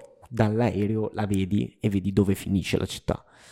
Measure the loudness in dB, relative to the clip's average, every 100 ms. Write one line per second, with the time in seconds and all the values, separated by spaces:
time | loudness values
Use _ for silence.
0 | -6 -20 -10 0 0 2 0 0 0 0
1 | -2 -4 -2 0 0 0 -2 -2 -2 0
2 | 2 2 2 2 0 0 0 -2 -2 -4
3 | -4 -6 -8 -20 -20